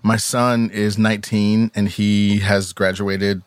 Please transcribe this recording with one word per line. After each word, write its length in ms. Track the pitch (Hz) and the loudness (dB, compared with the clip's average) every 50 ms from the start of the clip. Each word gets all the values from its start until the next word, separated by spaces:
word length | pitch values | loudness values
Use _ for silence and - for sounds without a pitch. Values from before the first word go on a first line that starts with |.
| - | 0
my 140 | 107 113 | 0 0
son 520 | 110 - - - 123 120 123 120 117 113 110 | 0 -2 -4 -2 0 0 2 2 0 -2 -2
is 260 | - 104 104 104 101 | -2 -2 -2 -2 0
nineteen, 720 | 101 110 110 110 104 104 - 113 107 104 104 107 110 113 113 _ | 2 2 2 0 -2 -4 -4 -2 0 2 2 2 2 0 0 _
and 120 | 104 101 | -2 -2
he 520 | 101 101 - 104 104 104 104 104 101 101 101 | -2 0 0 0 2 2 2 2 2 2 0
has 340 | 98 101 104 98 95 90 - | 2 2 2 0 0 -4 -4
graduated 720 | - 101 95 92 92 101 98 95 95 101 101 101 92 90 | -2 0 0 0 -2 -4 -4 -2 -2 -2 -2 -2 -4 -6